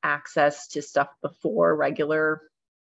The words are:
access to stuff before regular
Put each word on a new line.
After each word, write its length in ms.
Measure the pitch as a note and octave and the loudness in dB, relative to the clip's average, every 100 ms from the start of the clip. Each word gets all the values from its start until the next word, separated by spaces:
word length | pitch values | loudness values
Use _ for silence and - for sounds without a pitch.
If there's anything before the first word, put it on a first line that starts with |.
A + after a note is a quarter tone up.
access 640 | D3+ D3 - D#3 D3 C#3+ - | -4 -4 -2 2 2 0 -8
to 120 | D3 | -10
stuff 260 | D3 C#3+ - _ | -4 -2 -2 _
before 560 | - - - G#3+ E3+ D3+ | -12 -6 -4 2 2 4
regular 640 | C#3+ D#3 D3+ D#3 D#3 D#3 - _ _ _ _ | 0 -2 -2 0 0 -2 -8 _ _ _ _